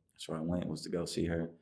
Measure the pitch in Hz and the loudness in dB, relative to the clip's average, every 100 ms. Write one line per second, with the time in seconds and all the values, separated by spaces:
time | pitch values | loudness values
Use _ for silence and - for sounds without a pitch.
0 | _ - - 80 82 87 - 78 85 85 | _ -12 -6 -2 0 0 0 -2 -2 -2
1 | 85 92 85 82 82 - | 0 2 2 2 0 -6